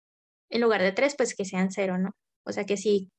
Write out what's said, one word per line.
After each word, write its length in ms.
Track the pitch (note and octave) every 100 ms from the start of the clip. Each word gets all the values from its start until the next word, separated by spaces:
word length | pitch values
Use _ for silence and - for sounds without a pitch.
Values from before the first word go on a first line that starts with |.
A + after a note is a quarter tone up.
| _ _ _ _ -
En 120 | A#3
lugar 200 | A#3 G#3
de 120 | F#3
tres, 220 | F#3+ C#4 C#4+
pues, 180 | A#3 -
que 80 |
sean 280 | F#3+ F#3 F#3+
cero, 260 | F#3+ F#3+ F3+
¿no? 140 | F#3+ - _ _ -
O 80 |
sea, 120 | G3+ G3+
que 120 | G3+
si, 340 | G#3+ G3+ F#3+